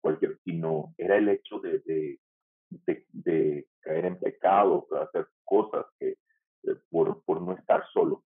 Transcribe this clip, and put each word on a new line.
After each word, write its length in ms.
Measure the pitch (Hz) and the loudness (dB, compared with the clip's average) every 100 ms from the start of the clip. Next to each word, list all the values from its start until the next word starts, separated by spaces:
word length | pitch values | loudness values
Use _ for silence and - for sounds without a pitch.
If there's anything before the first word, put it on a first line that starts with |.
cualquier, 380 | 82 78 - 78 | -2 0 -2 -4
sino 500 | - 82 82 78 80 - | -8 -6 -2 -4 -6 -8
era 200 | 87 101 | 2 4
el 120 | 104 | 4
hecho 300 | 101 - 104 | 0 -4 -12
de, 200 | 90 78 | -6 -6
de, 400 | - 80 76 69 _ _ _ _ _ | -4 -4 -4 -10 _ _ _ _ _
de, 360 | 87 - 82 _ | -12 -6 -6 _
de 560 | - - 80 76 73 - _ | -8 -2 2 2 -2 -10 _
caer 260 | - 80 90 | -6 -2 -2
en 120 | 90 | -4
pecado, 680 | 92 - 92 98 98 85 - | -6 0 4 6 6 2 0
de 100 | 76 | -6
hacer 280 | 78 87 80 _ | -4 -4 -6 _
cosas 420 | - 101 107 - - _ | 0 2 2 -4 -6 _
que, 120 | 64 - _ _ _ _ | -8 -8 _ _ _ _
eh, 140 | - - _ | -6 -6 _
por, 320 | - - - | 0 0 0
por 180 | - 82 | -4 -4
no 100 | 87 | -4
estar 320 | 92 - 92 - | -8 0 0 2
solo 320 | - 82 - _ | 0 0 0 _